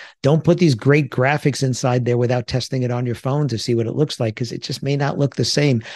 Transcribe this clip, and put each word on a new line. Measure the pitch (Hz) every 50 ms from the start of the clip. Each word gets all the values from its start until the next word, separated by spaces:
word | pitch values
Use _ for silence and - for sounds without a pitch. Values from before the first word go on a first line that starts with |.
| - - - _ -
Don't | 135 151 160 -
put | 165 175 175
these | 185 160 131
great | 107 - 135 143 151 147 123
graphics | - - 127 135 147 147 - 151 123 - 135
inside | 135 123 - - 127 123 127 120
there | 123 120 120
without | 123 117 127 123 117 -
testing | 127 127 - - 135 131 127
it | 120
on | 123 123 127
your | 123 113
phone | - - 131 135 147 151 131
to | 117 107
see | - - 120
what | 117 113 107
it | -
looks | - 151 151 - -
like, | 127 113 107
'cause | - 123 110
it | 87 -
just | - - 139 - -
may | 139 143
not | 139 139 139 - -
look | 143 127 -
the | - 120
same, | - - 147 147 147 131 113 - - -